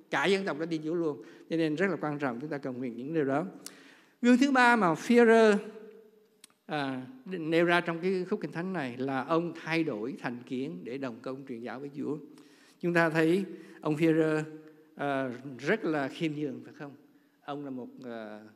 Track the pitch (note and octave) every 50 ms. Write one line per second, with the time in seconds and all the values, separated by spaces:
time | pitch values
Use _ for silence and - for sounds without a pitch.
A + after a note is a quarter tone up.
0 | - _ D#3+ C#3 D3 F3+ G3+ G3 G3 F3+ D3 D3 E3 E3+ E3 D#3 D3+ D#3 E3+ F3
1 | E3+ D3+ C#3+ D3 - - - - - - E3+ E3 E3 D#3 D3+ C#3+ F#3+ G3 E3 -
2 | D#3 D3+ D3 C#3 C#3+ C3 A#2 A#2 D3 D#3 D3+ C3+ - C3+ B2 B2 C3 B2 A2 A2+
3 | B2+ D3 E3 D#3+ C#3 C3+ C3+ D3 F3+ F#3+ - - - - - - - - - _
4 | _ _ _ _ A#3+ A#3+ B3+ A#3+ C#4 C#4+ C4 B3+ B3 A#3+ A#3+ A3 G3 E3+ D#3 -
5 | - - A#3+ A#3+ A#3+ A3 A3+ A3+ A3 G#3+ G3+ G3+ - - - - - - - -
6 | - _ _ _ _ _ _ _ - - _ _ _ - D#3 D3 C#3 C3+ C3 C3
7 | B2+ C3 - - - F#3 F#3 F3 D#3 D#3 E3 E3 F3 F3 E3+ F3 E3+ E3+ E3+ E3
8 | E3+ F#3+ F#3+ F#3 F3+ F#3 G#3+ G#3+ - D3+ D#3 D#3+ F3 F#3+ F#3+ E3 C3+ B2 A#2+ B2
9 | C3 C#3 C3+ C3 B2 D3+ E3 E3 F3 E3 - - - D#3 D#3+ E3 D#3+ D3 A#2 G#2
10 | A2 C3 - - - C3 A#2+ A#2+ A#2+ - C3+ B2 C3+ D3+ F3 F3+ D#3+ A2+ B2 C3+
11 | C3+ B2+ A2+ B2 - C3+ C3 C3+ C#3 C3+ A#2+ A2+ A#2 A2+ A2 C3 C#3+ C#3+ C#3+ C#3+
12 | B2+ - D3 D#3 - - - - - - _ _ _ _ _ _ - F3 E3+ E3+
13 | E3+ D#3+ D3+ D#3+ D#3+ D#3+ F3 G3+ F#3+ - - - - - - - - D3+ D#3 D3
14 | E3 E3 D#3 D#3+ D#3 D#3 D#3 D#3 D3+ D3+ - - - - - - _ _ _ -
15 | C#3+ C#3+ C#3 C3+ C3+ B2+ A#2 A#2+ B2+ C#3+ B2+ A#2 C3+ D3+ G#3+ A3+ - E3+ D3+ D3
16 | C3+ C3 C3+ - E3 D#3 D3 D3 D3+ C3+ B2 B2 B2 D#3+ D3+ - D#3 C#3 B2+ -
17 | _ _ _ _ _ _ _ _ _ D3 C#3+ D3 C#3+ C3+ C3 B2+ A#2+ - - B2
18 | B2 A#2+ A#2 A2+ A2 G#2+ G#2+ G#2+ A2 A2 -